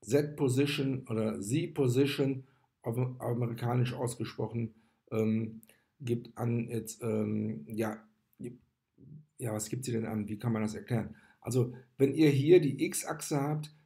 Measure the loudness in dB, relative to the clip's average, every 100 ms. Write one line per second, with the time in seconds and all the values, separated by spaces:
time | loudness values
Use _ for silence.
0 | 0 2 2 0 2 2 2 0 0 -2
1 | -2 -2 0 -2 -2 -2 0 0 2 4
2 | 2 2 0 -2 -8 _ _ _ -4 -2
3 | -2 -4 -4 -2 -2 -2 0 2 0 -2
4 | -4 -4 -6 -4 -4 -4 -6 -8 _ _
5 | _ 0 2 2 -2 -8 -18 _ _ -8
6 | -2 -2 -4 -4 0 0 -2 -4 -6 -6
7 | -2 0 0 0 -2 -6 -6 -4 -4 -4
8 | -14 _ _ -14 -14 -14 _ _ _ _
9 | -20 -20 -20 -10 -6 -4 -4 -6 -2 -2
10 | -2 -4 -4 -4 -2 0 -2 -4 -2 -2
11 | -2 -10 -20 _ -2 0 0 -2 -10 2
12 | 2 6 6 6 8 8 8 2 -2 -2
13 | -6 -8 -4 -2 0 -2 -6 -14